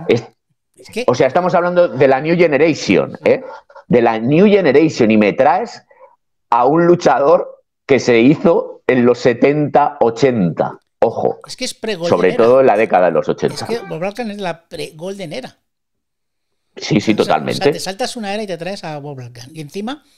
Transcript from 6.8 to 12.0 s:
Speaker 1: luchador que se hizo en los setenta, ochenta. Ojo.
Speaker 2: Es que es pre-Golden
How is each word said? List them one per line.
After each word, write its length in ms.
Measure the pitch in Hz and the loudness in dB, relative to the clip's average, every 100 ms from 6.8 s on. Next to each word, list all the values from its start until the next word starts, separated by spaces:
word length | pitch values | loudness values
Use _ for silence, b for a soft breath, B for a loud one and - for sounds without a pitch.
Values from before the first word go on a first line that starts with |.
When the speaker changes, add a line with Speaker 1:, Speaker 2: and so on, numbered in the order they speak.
| 170 | 4
Speaker 1:
luchador 760 | 175 160 131 143 175 - - _ _ - | 4 2 2 2 2 0 -14 _ _ 0
que 140 | 127 | 0
se 200 | 120 120 | 2 4
hizo 600 | 123 151 165 180 - - - | 4 4 2 0 -2 -10 -2
en 180 | 127 120 | 2 2
los 140 | 120 | 2
setenta, 760 | 131 120 139 147 147 151 139 - | 0 2 0 2 0 2 0 0
ochenta. 760 | 117 113 139 120 87 76 - - _ - | -2 2 0 2 -2 -2 -6 -8 _ -4
Ojo. 400 | 113 - - - - | -2 0 -4 -4 -14
Speaker 2:
Es 80 | - | -12
que 100 | - | -12
es 80 | |
pre-Golden 360 | - 220 185 | -10 -10 -6